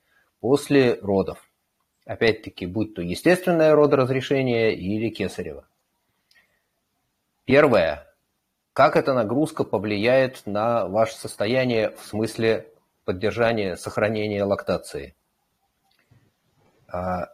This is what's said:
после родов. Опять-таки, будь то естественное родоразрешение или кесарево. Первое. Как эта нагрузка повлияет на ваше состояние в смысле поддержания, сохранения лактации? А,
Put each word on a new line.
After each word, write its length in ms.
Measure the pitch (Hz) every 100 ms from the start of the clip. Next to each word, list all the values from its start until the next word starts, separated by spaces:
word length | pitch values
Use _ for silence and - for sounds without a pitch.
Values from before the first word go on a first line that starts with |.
| _ _ _ _
после 600 | 110 139 - 139 123 104
родов. 440 | 98 98 92 - _ _ _ _ _ _ -
Опять-таки, 600 | 101 113 - 101 - 90
будь 280 | 104 107
то 80 | -
естественное 760 | 87 87 160 180 185 165 156 151
родоразрешение 1000 | 147 139 127 135 - 139 127 117 110
или 360 | - 92 107 113
кесарево. 580 | - 92 - 82 69 - _ _ _ _ _ _ _ _ _ _ _ _ _ _ _ _ _
Первое. 640 | - 139 151 104 82 78 - _ _ _ _ _ _
Как 240 | - 147 151
эта 180 | -
нагрузка 480 | 127 107 127 151 -
повлияет 800 | 107 107 104 101 113 135 131 -
на 440 | 104 104 113 117 92
ваше 260 | 107 -
состояние 760 | - 110 - 107 131 127 113 107
в 140 | -
смысле 680 | - 107 110 - 113 104 - _ _ _
поддержания, 720 | - 90 104 101 117 113 98 82
сохранения 640 | 107 - 107 110 107 101
лактации? 720 | 101 98 - 87 - 71 69 _ _ _ _ _ _ _ _ _ _ _ _ _ _ _ _ _ _
А, 400 | 90 92 90 -